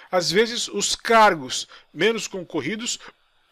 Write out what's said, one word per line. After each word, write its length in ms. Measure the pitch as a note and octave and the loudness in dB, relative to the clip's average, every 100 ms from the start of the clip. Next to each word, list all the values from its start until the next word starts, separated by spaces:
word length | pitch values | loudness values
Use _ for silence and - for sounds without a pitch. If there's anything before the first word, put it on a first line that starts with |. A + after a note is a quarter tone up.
| - | -4
às 200 | F#3 E3 | -2 0
vezes, 360 | E3+ A3+ A#3 - | 2 0 -2 -6
os 280 | G3+ G3 - | -4 -4 -4
cargos 720 | - A3+ G#3+ E3+ B2+ - - - _ | 2 6 6 4 -2 -8 -10 -16 _
menos 340 | D3 G3 A3+ - | -4 -2 -2 -6
concorridos 720 | F#3+ E3 D#3+ C3 G#3+ A#3+ - - - _ _ _ | -10 -8 -6 -4 -6 -6 -10 -12 -20 _ _ _